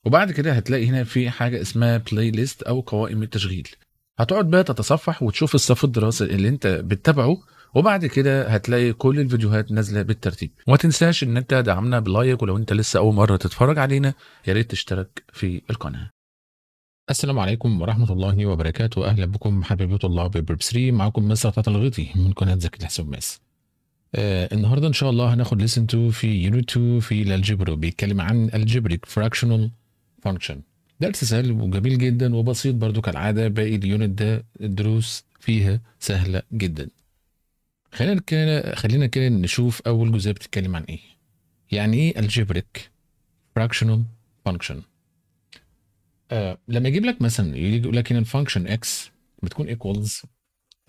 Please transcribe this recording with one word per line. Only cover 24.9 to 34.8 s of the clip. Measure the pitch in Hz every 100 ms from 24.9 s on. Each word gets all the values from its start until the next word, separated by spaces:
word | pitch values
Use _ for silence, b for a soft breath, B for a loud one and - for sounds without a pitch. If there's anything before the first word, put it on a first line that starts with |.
شاء | 139 139
الله | 120 120
هناخد | 120 120 107 110
lesson | 120 110
two | 117 117
في | 113 110 104 90
unit | 120
two | 120 120 120 120 110
في | 107
الالجبرا، | 101 95 98 104 95 76
بيتكلم | 80 - 101 101
عن | 87 117 113
algebraic | 110 110 123 107 85 -
fractional | - 110 - 120 113 110 - _ _ _ _ -
function. | 92 - 69 - _ _ -
درس | 165 196
سهل | 120 113 127
وجميل | 110 101 98 117 131
جدًا | 127 120 127 117
وبسيط | 117 120 135 123
برضو | 110 107
كالعادة، | 110 73 98 107 113
باقي | 104 107 110
اليونت | 98 104 107 98
ده | 107 110 - -
الدروس | 107 98